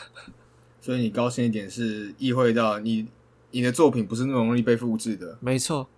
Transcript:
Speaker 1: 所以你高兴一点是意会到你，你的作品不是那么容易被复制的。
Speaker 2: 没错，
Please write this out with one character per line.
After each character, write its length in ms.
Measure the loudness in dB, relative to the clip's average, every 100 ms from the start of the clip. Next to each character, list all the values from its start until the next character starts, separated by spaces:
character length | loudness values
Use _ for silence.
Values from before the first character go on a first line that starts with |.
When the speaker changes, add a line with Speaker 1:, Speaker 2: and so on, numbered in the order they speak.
| -20 -20 -20 -20 -20 _ _ _
Speaker 1:
所 160 | -4 -2
以 60 |
你 80 | 0
高 200 | 0 -2
兴 140 | 0
一 40 | 0
点 220 | 0 -6
是 420 | -6 -4 -4 -8 -4
意 140 | -2
会 200 | 2 4
到 280 | 4 2 0
你， 260 | -2 -2 -4 -12 _ _ _
你 80 | -2
的 100 | 0
作 200 | 4 4
品 160 | 4 0
不 100 | -2
是 80 |
那 80 | -2
么 60 | 0
容 200 | 2 2
易 40 |
被 140 | 2 2
复 200 | 2 -2
制 180 | -2
的。 240 | -6 -8 -8
Speaker 2:
没 180 | -2 0
错， 300 | 0 -2 -4